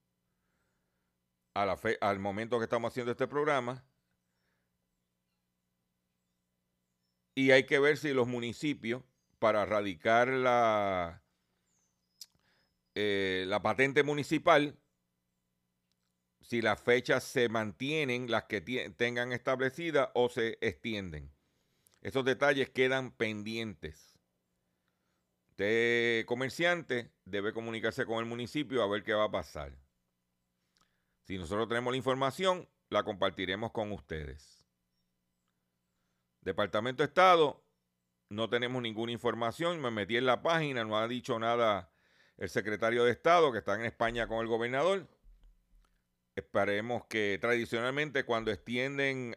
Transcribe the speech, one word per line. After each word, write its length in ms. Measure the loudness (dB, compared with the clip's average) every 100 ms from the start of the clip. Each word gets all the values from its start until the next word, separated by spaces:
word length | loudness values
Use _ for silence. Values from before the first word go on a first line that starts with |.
| _ _ _ _ _ _ _ _ _ _ _ _ _ _ _
a 120 | -2 -2
la 120 | 0
fe-, 200 | -2 0
al 180 | 0 0
momento 380 | -2 -4 -2 -2
que 80 | 0
estamos 260 | -2 -2
haciendo 220 | -4 -4
este 140 | -2 -2
programa. 580 | -2 0 0 -2 -8 _ _ _ _ _ _ _ _ _ _ _ _ _ _ _ _ _ _ _ _ _ _ _ _ _ _ _ _ _ _ _ _ _ _ _ 2
Y 160 | 8
hay 140 | 8 6
que 140 | 4
ver 180 | 4 2
si 160 | 0
los 140 | 0 0
municipios, 760 | -2 -6 -4 -6 -4 -4 -6 -8 _ _ 0
para 260 | 2 4 2
radicar 600 | 0 0 -2 4 4 4
la, 960 | 2 2 4 4 2 2 0 -2 -8 _ _ _ _ _ _ _ _ _ -20 -20 _ _ _ _ _ _ -2
eh, 500 | 0 0 0 -2 -2
la 140 | 0
patente 420 | 0 2 2 2
municipal, 720 | 2 0 -2 2 6 6 4 -6 _ _ _ _ _ _ _ _ _ _ _ _ _ _ _ _
si 200 | -6 -2
las 200 | 0 0
fechas 420 | 2 2 2 0
se 240 | 0 0 0
mantienen, 840 | 0 -4 -6 -4 -2 -2 -4 -2
las 140 | -2 -2
que 180 | -6
tie-, 300 | -4 -6 -6 -4
tengan 360 | -2 -2 -4
establecidas, 800 | -4 -2 0 -2 -2 -2 0 2
o 140 | 2 0
se 300 | 0 -2 -2
extienden. 720 | -4 -4 -8 -6 -8 -10 -14 -20 _ _ _ _ _ _
Esos 240 | -4 0 2
detalles 440 | 2 2 2 0
quedan 420 | 0 0 0 -4
pendientes. 1080 | -4 -4 -4 -8 -8 -8 -10 -14 -14 -20 _ _ _ _ _ _ _ _ _ _ _ _ _ _
Usted, 760 | -4 0 2 2 2 2 0 -2
comerciante, 840 | -4 -4 -2 0 0 -2 -6 -6 _ -6
debe 280 | -4 -2
comunicarse 520 | -4 -6 -4 -4 -2 -2
con 140 | -2
el 60 | -4
municipio 560 | -6 -6 -6 -2 0
a 60 | 0
ver 160 | 0
qué 100 | 0
va 120 | 0 2
a 60 |
pasar. 460 | -2 -6 -10 -12 -14 _ _ _ _ _ _ _ _ _ _ _ _ _ _
Si 140 | -10 -8
nosotros 300 | -4 -4 -2
tenemos 240 | -2 -2
la 60 | -2
información, 680 | -2 0 -2 0 -2 -2 -6 _ -2
la 140 | -2
compartiremos 680 | 0 -2 -2 -2 -4 -4 -4
con 200 | -6 -6
ustedes. 760 | -8 -10 -10 -10 -14 -20 _ _ _ _ _ _ _ _ _ _ _ _ _ _ _ _ _ _ _
Departamento 600 | -6 -2 0 0 -2 0
de 40 | 0
Estado, 560 | 6 6 8 4 0 _ _ _ _ _ _ -10
no 200 | -4 0
tenemos 320 | 0 -2 -4
ninguna 300 | -6 -4 -6
información. 680 | -2 -2 -2 -2 -2 -4 -2
Me 100 | -4
metí 240 | -2 -2 0
en 100 | 2
la 160 | 2
página, 440 | 2 0 0 -2 -2
no 120 | 0
ha 100 | -2
dicho 300 | -4 -4 -2
nada 540 | 0 4 4 2 -2 _ _ _ _ -10
el 120 | -4
secretario 540 | -4 -2 0 0 4
de 80 | 4
Estado, 400 | 4 4 6 4
que 80 | 2
está 160 | -2 -2
en 100 | -2
España 420 | -2 -2 -2 -2
con 120 | -2
el 80 | -2
gobernador. 600 | -2 0 0 0 0 -6 _ -20 -20 -20 _ _ _ _ _ _ _ _ -14
Esperemos 720 | -4 -2 0 0 -2 -6 -4
que 300 | -2 0 0
tradicionalmente 840 | 0 0 0 -2 -2 -2 -2 -2
cuando 260 | 0 -2 -2
extienden 840 | -6 -4 -4 -2 -2 -2 -2 -8